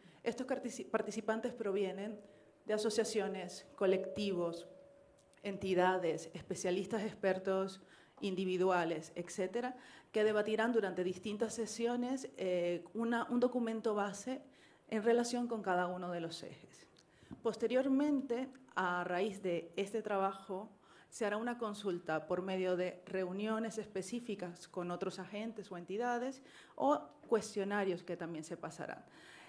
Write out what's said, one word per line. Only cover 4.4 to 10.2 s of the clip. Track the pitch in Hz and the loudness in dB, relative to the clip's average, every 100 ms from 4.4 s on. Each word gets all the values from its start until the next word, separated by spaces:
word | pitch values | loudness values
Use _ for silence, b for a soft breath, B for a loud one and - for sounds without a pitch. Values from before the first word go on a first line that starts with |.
| 170 165 - - - - - - _ _ | 0 -4 -12 -18 -20 -20 -20 -20 _ _
entidades, | 202 196 190 175 185 202 170 156 - | -8 -4 2 6 6 4 2 -2 -4
especialistas | 165 - 190 185 190 180 220 | -10 -8 -4 0 0 0 -2
expertos | 208 - 190 185 190 190 190 - B B B B | -2 0 2 2 2 0 0 -6 B B B B
individuales, | 202 185 185 185 185 180 165 156 - - | -2 0 0 2 4 4 2 0 -4 -8
etcétera, | 175 - 185 233 247 - B B B | -6 -4 -2 -2 -4 -6 B B B
que | 214 | 2